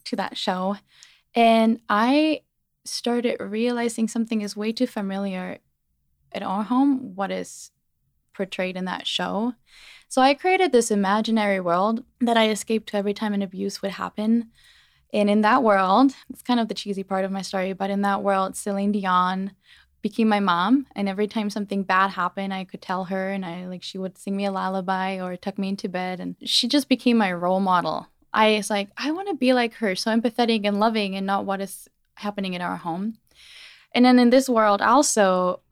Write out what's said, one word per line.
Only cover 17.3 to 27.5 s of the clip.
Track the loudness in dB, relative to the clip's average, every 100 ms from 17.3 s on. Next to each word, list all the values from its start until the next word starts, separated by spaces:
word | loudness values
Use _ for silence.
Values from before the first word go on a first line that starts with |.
my | -4
story, | -6 -4 -4
but | -4 -4
in | -2
that | 0 0
world, | 0 0 0 -4
Celine | -6 -2 -2
Dion | -2 2 2 2 -2 -6 -12 _ -20 _ _
became | -6 0 2
my | 4
mom. | 2 2 2 0 0
And | -4 -4
every | -2 -2
time | -2 -4
something | -4 -4 -4
bad | 0 2 2
happened, | 0 -4 -4 -6
I | -6
could | -10 -14
tell | -6 -6
her, | -4 -4 -4
and | -6 -8
I, | -10 -12
like, | -12
she | -12 -10
would | -10 -10
sing | -6 -4
me |
a | -2
lullaby | -2 -4 -4 -2 -2 -2 -4
or | -8 -8
tuck | -8 -4
me | -4
into | -4 -4
bed. | -4 -4 -6
And | -8 -8
she | -2 -2 2
just | 0 2
became | 0 2 2
my | 2
role | 0 0